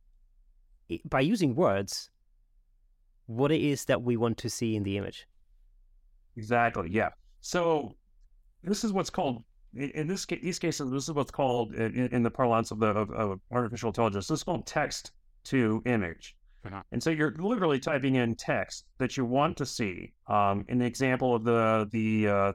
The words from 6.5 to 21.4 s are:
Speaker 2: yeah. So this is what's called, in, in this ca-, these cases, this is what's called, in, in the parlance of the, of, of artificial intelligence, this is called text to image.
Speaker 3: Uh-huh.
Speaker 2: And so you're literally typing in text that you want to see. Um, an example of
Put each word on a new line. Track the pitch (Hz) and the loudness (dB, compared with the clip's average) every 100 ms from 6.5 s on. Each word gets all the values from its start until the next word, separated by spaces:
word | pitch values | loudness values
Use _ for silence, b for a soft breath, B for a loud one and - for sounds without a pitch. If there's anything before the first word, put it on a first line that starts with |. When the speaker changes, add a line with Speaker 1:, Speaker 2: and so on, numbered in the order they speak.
| 120 120 113 85 | 2 2 0 0
Speaker 2:
yeah. | 107 98 - - - | 0 0 -4 -18 -18
So | - 180 170 160 117 - _ _ - - _ _ | -4 0 2 0 -2 -10 _ _ -20 -20 _ _
this | 170 208 226 | -4 -2 0
is | |
what's | 196 170 | 0 0
called, | - 151 120 - _ - | 0 -2 -2 -8 _ -18
in, | - 139 | -10 -6
in | 151 151 | -4 -4
this | 196 - | -4 -6
ca-, | 175 | -6
these | 170 170 | -4 -2
cases, | 170 147 135 | -2 -2 -4
this | 135 | -4
is | 135 | -2
what's | 147 131 | -2 -2
called, | - 135 123 113 - | 0 0 2 -2 -2
in, | 113 113 123 | -2 0 0
in | 127 | 2
the | 117 | 0
parlance | - 123 113 113 | 2 2 2 2
of | 107 | 0
the, | 110 | 2
of, | 104 104 | 2 -2
of | 110 107 95 - | -2 -2 -4 -4
artificial | 120 117 110 117 | -2 -2 -2 -4
intelligence, | 107 113 101 92 | 2 2 0 -2
this | 156 | -4
is | |
called | - 170 - | -2 -4 -4
text | 156 143 - - - _ _ | -4 -4 -6 -12 -20 _ _
to | - 135 113 107 123 | -2 2 2 2 0
image. | 117 87 80 - - _ - - | 0 0 -6 -16 -20 _ -18 -14
Speaker 3:
Uh-huh. | 98 - | -12 -8
Speaker 2:
And | 120 | -4
so | 160 | 0
you're | 160 151 151 | 0 0 0
literally | 190 240 175 135 | -2 0 0 0
typing | - 147 135 131 | 0 0 2 2
in | 117 113 | 2 -2
text | - 127 - - - - | -2 -2 -4 -10 -16 -6
that | 127 - | -4 -2
you | |
want | 120 131 151 190 | 0 2 0 0
to | 131 | -6
see. | - 104 90 90 - - | -4 -4 -4 -12 -14 0
Um, | 104 101 101 - | 2 4 2 0
an | 123 | 0
example | 123 120 131 127 127 | 0 0 0 2 2
of | 120 | 2